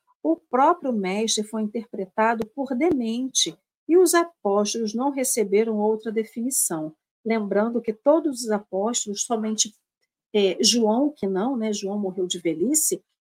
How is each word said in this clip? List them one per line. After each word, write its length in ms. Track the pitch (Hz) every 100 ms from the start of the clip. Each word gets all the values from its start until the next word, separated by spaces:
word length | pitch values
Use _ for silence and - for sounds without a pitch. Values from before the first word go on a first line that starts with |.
| _ _
o 140 | 302 330
próprio 560 | - 254 294 349 269
mestre 520 | 226 190 196 220 220
foi 180 | 214 226
interpretado 840 | 214 233 220 208 190 - 220 226 214
por 280 | - 269 247
demente 800 | 330 285 226 233 262 - 185 - _ _ -
e 80 | 339
os 180 | 349
apóstolos 800 | 339 339 _ 202 202 208 233 220
não 160 | 226 269
receberam 680 | 277 254 - 202 196 226 214
outra 340 | 208 220 226
definição." 800 | 214 214 - 240 262 - 165 156 - _ _
Lembrando 560 | 220 226 202 196 226 233
que 120 | -
todos 500 | 214 285 320 330 240
os 80 | 240
apóstolos, 720 | 208 208 190 214 240 214 202
somente, 500 | - 226 220 214 214 - _ _ _ _ _
é, 220 | 208 196 175
João 500 | 233 240 214 226 294
que 160 | 294 196
não, 300 | 190 233 262
né? 160 | 220
João 260 | 208 196 208
morreu 280 | 196 185 180
de 120 | 180
velhice, 640 | 170 160 208 302 - 175 _ _